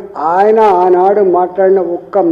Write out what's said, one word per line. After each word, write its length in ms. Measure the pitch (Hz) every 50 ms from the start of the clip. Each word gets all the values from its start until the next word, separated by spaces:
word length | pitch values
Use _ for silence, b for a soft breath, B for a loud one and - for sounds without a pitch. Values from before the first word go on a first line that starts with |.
| - - - - 147 160 175
ఆయన 240 | 190 202 214 220 226 214 208 185 175 180
ఆనాడు 380 | 185 180 180 185 196 208 208 202 185 175
మాట్లాడిన 440 | 175 180 180 180 196 190 190 190 190 175 175 175
ఒక్క 220 | 170 - - - 196 180 165